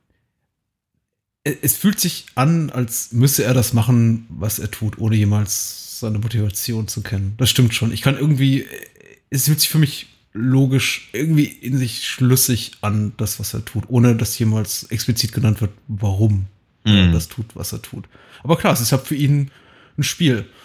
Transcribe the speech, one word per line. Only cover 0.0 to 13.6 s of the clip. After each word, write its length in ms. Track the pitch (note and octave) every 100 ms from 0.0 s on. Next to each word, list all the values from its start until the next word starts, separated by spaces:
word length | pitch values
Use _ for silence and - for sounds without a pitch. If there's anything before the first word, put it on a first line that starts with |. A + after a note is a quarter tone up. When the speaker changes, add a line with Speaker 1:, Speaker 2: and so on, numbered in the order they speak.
| _ _ _ _ _ _ _ _ _ _ _ _ _ _
Speaker 1:
es 320 | - C#3+ C#3+ -
fühlt 220 | G3 G3+
sich 260 | F3 - - -
an, 340 | C#3 E3 D3+
als 420 | B2 A#2+ - -
müsse 320 | A#2+ C3+ -
er 100 | A2+
das 200 | B2 A2+
machen, 520 | A#2 A2+ A#2+ A2+ A2+ -
was 300 | - G2+ -
er 120 | G#2
tut, 260 | - G#2+ -
ohne 180 | A2 A2
jemals 840 | G#2 G#2 G#2 - - - - -
seine 200 | A2+ G#2+
Motivation 680 | A2+ A2 G#2 G2 - A2+ G#2+
zu 140 | -
kennen. 320 | - G2+ G2 G#2+
Das 120 | B2
stimmt 240 | - A#2+
schon. 180 | - B2+
Ich 100 | A2+
kann 160 | C#3 -
irgendwie, 480 | D3 C#3 C3+ C3+ - - - _ G1+ - _
es 160 | C3+ D3
fühlt 140 | D3+
sich 100 | -
für 80 | D#3
mich 300 | D3 - - _ _
logisch 760 | G#2 B2+ C3+ C3+ C3 - - -
irgendwie 320 | A2 D#3 D3+ C#3+
in 320 | - A#2+ C3+
sich 300 | B2+ - -
schlüssig 680 | - B2 C3 - A#2 - -
an, 320 | G#2 G#2+ G#2 -
das, 220 | G#2+ -
was 140 | G#2+
er 120 | A2+